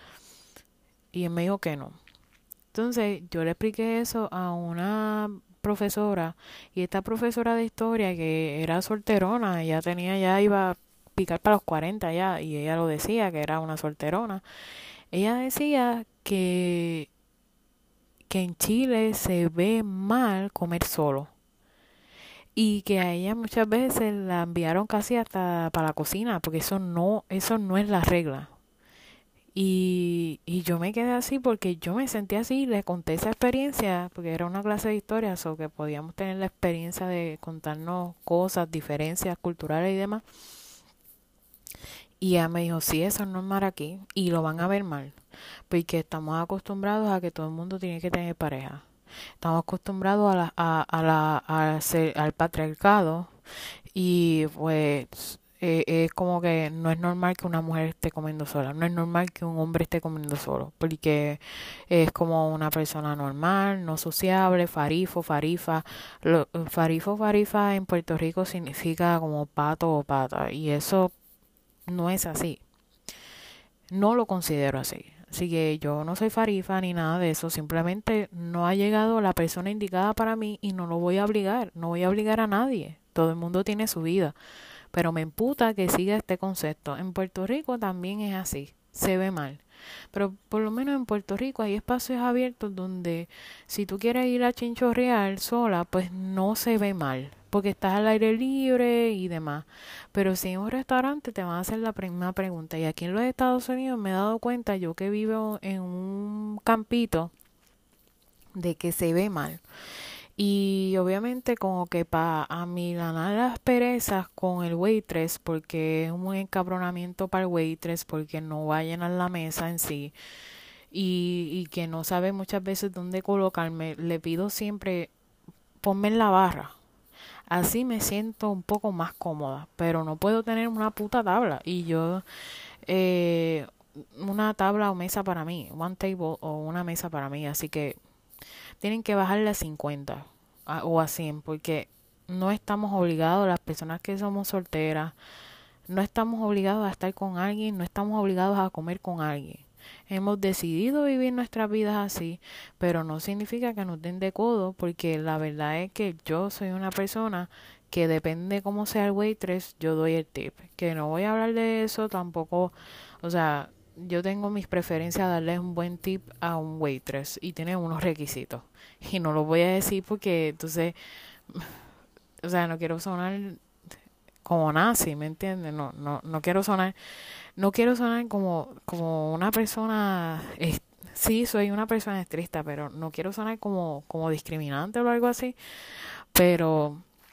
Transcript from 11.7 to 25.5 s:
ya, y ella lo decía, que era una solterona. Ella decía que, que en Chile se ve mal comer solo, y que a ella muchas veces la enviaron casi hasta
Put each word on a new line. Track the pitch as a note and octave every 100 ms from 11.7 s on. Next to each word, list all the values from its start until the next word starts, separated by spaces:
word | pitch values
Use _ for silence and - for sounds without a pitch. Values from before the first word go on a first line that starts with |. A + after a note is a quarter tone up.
| D#3 E3 G#3+ E3+
ya, | E3+ F#3+ E3
y | D#3
ella | D3 D3+ E3
lo | E3
decía, | D3+ G3+ A3+ G3
que | D#3
era | D3 D#3+
una | D#3+ D#3
solterona. | D3+ D3 D3+ F#3 A3+ F#3+ - - - - - - -
Ella | F3 G#3+ B3
decía | C4 - D4 C#4+ A#3+ A#3 A3 _
que, | - G3 F3+ F3+ F3+ F3 E3+ E3 D3 _ _ _ _ _ _ _ _ _ _ _ -
que | F#3+
en | F3+ E3+
Chile | - A3+ C4 A3+ A3
se | G3+ - F3 E3+
ve | E3 G3 A3+
mal | G#3+ F#3+ G3 B3 A#3 F#3+ G3+
comer | - F3 E3+
solo, | - - D3 C3+ D3+ _ _ _ _ _ _ _ _ - - - -
y | - A3 G#3
que | G3 F#3+
a | F3+
ella | F3 F#3
muchas | A3+ A3 A#3 G#3+
veces | A3+ C4 - A3
la | G3+ F#3 F3
enviaron | E3+ F3 D#3+ F3 G#3+
casi | G#3 - A#3+
hasta | A3+ F#3+ F3+